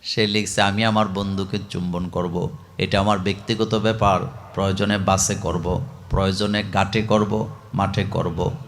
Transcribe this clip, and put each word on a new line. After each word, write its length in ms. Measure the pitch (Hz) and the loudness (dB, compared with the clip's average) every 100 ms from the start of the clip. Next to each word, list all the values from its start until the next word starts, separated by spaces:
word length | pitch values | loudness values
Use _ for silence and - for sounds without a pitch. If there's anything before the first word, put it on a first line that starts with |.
সে 240 | - - 107 | -4 0 2
লিখছে, 340 | 104 101 - | 2 0 2
"আমি 240 | 101 101 113 | 2 2 2
আমার 220 | 107 104 | 2 2
বন্ধুকে 520 | 95 101 98 95 101 98 | 0 -2 -2 -2 -4 -6
চুম্বন 400 | 90 90 87 90 | -6 -4 -4 -4
করব, 480 | 87 87 87 90 - - - | -2 -2 -2 -4 -6 -18 -4
এটা 220 | 95 98 | 0 2
আমার 200 | 101 104 | 2 2
ব্যক্তিগত 560 | 92 95 - 110 110 110 | 0 -4 -2 0 2 2
ব্যাপার, 440 | 104 110 101 92 90 - - | 2 2 4 4 0 -10 -10
প্রয়োজনে 440 | - 98 95 104 104 | -2 0 0 0 2
বাসে 380 | 98 95 - 101 | 4 2 2 0
করব, 500 | 90 82 85 90 90 - - | -2 -2 -2 -2 -4 -12 -4
প্রয়োজনে 540 | - 95 95 104 104 104 | 2 2 2 0 0 0
ঘাটে 280 | 98 98 110 | 0 2 2
করব, 540 | 107 107 104 107 104 - - | 2 2 2 0 -4 -8 -8
মাঠে 300 | - 98 98 | 0 0 0
করব 480 | 98 87 87 82 90 - | 0 0 -2 0 -2 -2